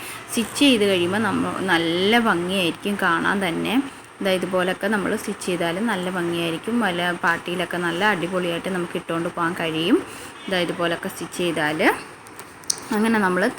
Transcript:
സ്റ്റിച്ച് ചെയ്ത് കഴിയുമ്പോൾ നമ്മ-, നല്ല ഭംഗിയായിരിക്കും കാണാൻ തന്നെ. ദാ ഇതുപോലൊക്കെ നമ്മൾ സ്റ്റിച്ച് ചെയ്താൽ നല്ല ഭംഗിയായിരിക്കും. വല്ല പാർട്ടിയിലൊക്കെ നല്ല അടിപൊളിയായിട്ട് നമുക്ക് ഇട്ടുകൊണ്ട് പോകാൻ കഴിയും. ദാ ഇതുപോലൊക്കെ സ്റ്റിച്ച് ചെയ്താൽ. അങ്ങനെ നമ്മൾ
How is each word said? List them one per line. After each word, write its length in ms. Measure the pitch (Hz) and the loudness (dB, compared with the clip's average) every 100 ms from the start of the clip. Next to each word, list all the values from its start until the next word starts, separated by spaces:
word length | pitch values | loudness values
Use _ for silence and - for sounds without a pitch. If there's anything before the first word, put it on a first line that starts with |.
| - - - | -6 -12 -4
സ്റ്റിച്ച് 300 | 240 208 - | -2 -2 4
ചെയ്ത് 220 | 285 233 202 | 6 6 6
കഴിയുമ്പോൾ 320 | 185 175 202 214 | 4 2 2 2
നമ്മ-, 320 | 185 180 - 185 | 0 0 -2 2
നല്ല 480 | 165 165 175 196 240 226 | 2 2 2 4 4 4
ഭംഗിയായിരിക്കും 680 | 175 180 196 170 - 202 196 | 2 0 0 0 -2 -4 0
കാണാൻ 360 | 185 165 170 202 185 | 2 2 2 0 0
തന്നെ. 260 | 165 165 240 277 - - - | -2 0 0 -2 -10 -18 -4
ദാ 80 | 196 185 | 0 0
ഇതുപോലൊക്കെ 480 | 185 185 180 180 202 | 2 0 0 0 0
നമ്മൾ 160 | 214 175 214 | 0 0 -2
സ്റ്റിച്ച് 240 | - 196 - | -4 -6 -4
ചെയ്താൽ 300 | 175 170 175 233 | 0 0 0 -2
നല്ല 160 | 185 180 185 | -2 -2 -2
ഭംഗിയായിരിക്കും. 580 | 170 170 170 165 220 240 | -2 -2 -2 -4 -2 0
വല്ല 260 | 202 175 175 175 | 0 0 -2 0
പാർട്ടിയിലൊക്കെ 540 | 180 170 175 180 170 175 175 | 0 0 -2 -4 -2 -2 -2
നല്ല 160 | 170 214 | 2 2
അടിപൊളിയായിട്ട് 560 | 185 170 185 180 170 185 185 | 2 0 -2 -2 -2 -2 -4
നമുക്ക് 200 | 175 180 | -2 -6
ഇട്ടുകൊണ്ട് 280 | - 165 175 175 | -4 -4 -2 -2
പോകാൻ 160 | 165 180 | -2 0
കഴിയും. 360 | 165 160 170 339 - - - - - | -2 0 2 2 0 -14 -16 -12 -2
ദാ 80 | 185 170 | 0 0
ഇതുപോലൊക്കെ 420 | 175 170 165 190 | 0 0 0 -6
സ്റ്റിച്ച് 240 | - 170 - | -8 -8 -2
ചെയ്താൽ. 400 | 175 160 151 160 208 - - - - - - - - - - 214 | -2 0 0 2 2 2 -6 -16 -18 -18 -18 -16 -8 -6 -2 2
അങ്ങനെ 220 | 226 220 | 4 4
നമ്മൾ 180 | 190 180 226 | 4 2 2